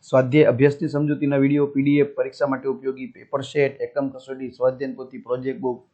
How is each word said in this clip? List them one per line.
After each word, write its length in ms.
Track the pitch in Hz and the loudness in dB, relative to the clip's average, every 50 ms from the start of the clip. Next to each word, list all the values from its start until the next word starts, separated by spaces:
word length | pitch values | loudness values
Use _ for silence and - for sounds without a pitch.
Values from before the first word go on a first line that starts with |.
સ્વાધ્યાય 440 | _ - - 131 131 127 127 151 147 | _ 2 2 2 2 4 4 6 6
અભ્યાસની 420 | - 123 117 135 143 143 - 175 | 6 6 6 4 4 4 0 -6
સમજૂતીના 500 | 147 143 143 151 147 147 143 151 139 143 | -4 -2 -2 0 0 -2 -2 0 0 2
વીડિયો, 280 | 139 139 139 147 147 143 | 2 2 2 4 2 0
પી 160 | 143 143 135 | 0 0 0
ડી 160 | 139 143 143 | 2 2 4
એફ, 180 | 147 143 143 - | 4 2 2 0
પરીક્ષા 320 | - 127 135 - - 147 | -4 -4 -4 -2 -4 -2
માટે 200 | 139 135 123 - | -2 -2 -4 -4
ઉપયોગી 380 | 135 131 120 131 135 127 127 131 | -6 -6 -4 -4 -6 -6 -6 -12
પેપર 360 | 117 - 92 - _ - 135 | -14 -16 -20 -12 _ -6 -6
સેટ, 400 | 131 - - 147 139 135 - - | -6 -4 0 0 0 0 -2 -6
એકમ 280 | 120 117 - 143 139 131 | -8 -6 -4 -4 -4 -4
કસોટી, 420 | 135 127 - 135 135 131 135 120 | -8 -12 -14 -14 -10 -10 -10 -12
સ્વાધ્યાય 420 | 120 - 123 127 127 127 139 131 120 | -4 0 0 0 0 0 -8 -8 -8
પોથી, 240 | 127 131 127 131 | -10 -14 -14 -14
પ્રોજેક્ટ 420 | 120 - 113 123 127 127 135 127 117 | -18 -6 -6 -6 -4 -4 -6 -6 -4
બુક. 280 | 131 127 123 101 _ _ | -4 -6 -6 -6 _ _